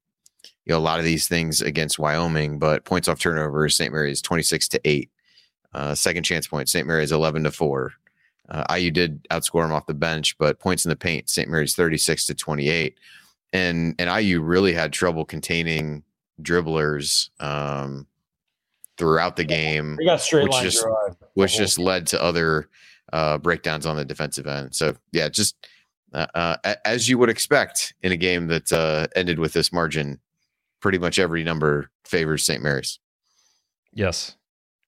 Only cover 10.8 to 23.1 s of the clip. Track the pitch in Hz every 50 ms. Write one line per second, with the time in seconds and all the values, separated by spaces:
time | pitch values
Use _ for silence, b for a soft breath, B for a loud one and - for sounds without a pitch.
10.8 | - 85 76 - - 85 80 62 - - - - - - 82 78 76 69 - -
11.8 | 87 82 80 76 - - 78 - - - 73 - - 80 76 73 71 73 85 82
12.8 | 76 - - b b b b b b b b b _ _ - 95 90 87 85 82
13.8 | 82 82 - - 87 87 92 110 110 95 90 82 78 82 87 92 101 92 82 85
14.8 | 80 73 73 - 92 90 82 80 78 - - 78 - - 85 85 82 82 80 73
15.8 | 78 76 73 73 - _ _ _ _ _ _ - 78 85 85 90 82 80 82 80
16.8 | 76 76 73 71 73 - - - - - _ - 76 71 73 73 73 71 71 69
17.8 | 69 69 69 69 71 - _ _ _ _ _ _ _ _ _ _ _ _ _ _
18.8 | - - _ - 87 80 80 80 87 90 - - 85 76 80 80 78 78 76 76
19.8 | 76 76 76 76 160 175 165 139 - - 160 147 120 - 135 127 123 92 - -
20.8 | 113 113 110 110 104 98 85 - - - - 95 98 92 - 107 98 87 - -
21.8 | 90 92 92 90 82 - - - - 87 82 85 82 80 78 78 - - b b
22.8 | b b b b b b